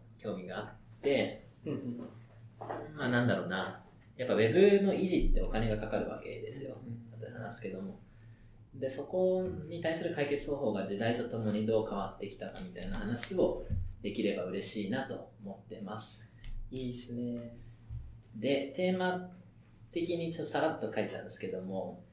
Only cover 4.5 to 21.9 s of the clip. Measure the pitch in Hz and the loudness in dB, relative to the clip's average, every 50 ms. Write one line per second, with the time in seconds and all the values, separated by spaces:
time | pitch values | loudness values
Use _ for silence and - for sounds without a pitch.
4.5 | - 180 196 202 202 196 196 196 - - 185 185 - - - 139 135 143 - - | 10 10 10 10 10 8 8 6 4 4 2 4 4 6 6 8 8 6 4 4
5.5 | - 110 113 110 107 110 110 110 110 - - - - - - - - - - - | 2 2 2 2 2 0 0 0 0 0 0 -2 -4 -6 -8 -8 -8 -8 -8 -8
6.5 | - 139 131 - - - 127 120 117 117 - - - - 110 107 120 120 117 - | -8 -8 -8 -8 -10 -10 -10 -10 -12 -12 -12 -14 -14 -12 -12 -10 -8 -8 -8 -8
7.5 | - - - 95 92 95 98 95 - - - - - - - - - - - - | -8 -8 -8 -6 -6 -6 -6 -8 -8 -12 -16 -20 -20 -20 -20 -20 -20 -20 -20 -20
8.5 | - - - - - 135 131 135 - - 143 - - 185 185 185 185 185 185 180 | -20 -20 -20 -18 -8 -6 -4 -4 -4 -4 -4 -2 2 4 4 6 4 4 2 0
9.5 | - - - - 170 170 170 160 165 165 175 165 - 147 143 139 143 139 - 151 | -4 -6 -8 -8 -6 -2 0 0 0 0 0 -2 0 0 0 2 0 0 0 0
10.5 | 143 139 139 110 101 98 95 92 101 101 113 117 120 120 117 - 120 113 110 107 | 0 0 2 2 2 0 0 -2 -2 0 2 2 2 0 0 -2 -2 -2 0 2
11.5 | 104 107 110 110 110 110 107 - 101 98 98 95 - - 104 98 - - 104 95 | 2 2 4 4 4 4 4 2 -2 -2 -4 -4 -6 -8 -8 -8 -8 -8 -10 -10
12.5 | - - 92 90 - 92 92 95 98 101 101 107 120 - - - 196 180 - - | -8 -10 -10 -10 -8 -8 -6 -4 -4 -2 -2 -2 -2 -2 -2 0 4 4 4 4
13.5 | - - - - - - - - - - - - - 113 104 101 - - 90 90 | 4 0 -4 -2 -2 0 -2 -2 -4 -4 -4 -2 0 2 2 2 2 0 -2 -2
14.5 | 90 98 - - - 107 101 95 120 135 - - - - - - - - 104 98 | -2 -2 -4 -2 -2 -2 -2 0 0 -2 -2 -2 -6 -8 -10 -12 -16 -14 -12 -12
15.5 | 95 - - - - - - 95 107 110 - - - - - - - - - - | -12 -12 -12 -14 -12 -10 -8 -8 -6 -6 -6 -8 -8 -10 -14 -16 -16 -12 -8 -6
16.5 | - - - - 123 131 127 123 120 120 - - 120 120 120 120 120 120 117 117 | -6 -6 -6 -6 -6 -4 -4 -4 -4 -4 -6 -6 -4 -4 -2 -2 -4 -4 -6 -10
17.5 | - - - - - - - - - - - - - - - - - 110 107 135 | -12 -14 -16 -16 -18 -18 -14 -10 -10 -10 -10 -10 -14 -16 -18 -14 -8 -2 0 2
18.5 | 143 - - - - - 185 185 185 185 185 180 180 180 - - - - - - | 2 2 0 -2 -2 2 2 4 4 4 4 2 2 0 -2 -8 -12 -16 -20 -20
19.5 | - - - - - - - - - 170 165 165 170 165 165 165 - - 143 - | -20 -20 -20 -20 -20 -20 -14 -8 -4 -2 -2 0 0 -2 -2 -2 -4 -4 -4 -2
20.5 | - 143 151 160 - - - 107 - 110 101 90 92 - - - - - 104 98 | 0 2 2 2 2 0 -4 -2 0 0 0 0 -2 -6 -8 -10 -10 -8 -6 -6
21.5 | 92 92 92 92 95 95 92 92 | -4 -4 -4 -4 -4 -4 -4 -4